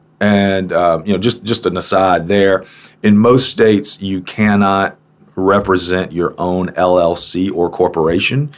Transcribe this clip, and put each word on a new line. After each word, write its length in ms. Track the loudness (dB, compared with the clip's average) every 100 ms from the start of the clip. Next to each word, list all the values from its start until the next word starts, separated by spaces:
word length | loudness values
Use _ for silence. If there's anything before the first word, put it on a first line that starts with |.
| _ -4
and, 520 | 0 2 2 0 -2
uh, 280 | 0 2 0 -2
you 80 |
know, 60 | -2
just, 240 | -2 -2
just 220 | -4 -2 -2
an 120 | -4
aside 500 | -2 0 2 0 0
there, 360 | 2 2 0 -4 -20 -20 _
in 140 | 2 4
most 320 | 4 4 2
states, 500 | 0 2 2 -2 -10
you 200 | -6 -6
cannot 720 | -6 -2 0 2 2 0 -2 -6 _ _ _ -4
represent 760 | 2 2 2 0 0 -4 -4
your 220 | -4 -4 -4
own 340 | -4 -2 -4 0
L 240 | 2 2
L 160 | 2 -2
C 340 | -6 -4 -4
or 200 | -2 -2
corporation. 800 | 0 -2 0 0 0 -2 -4 -4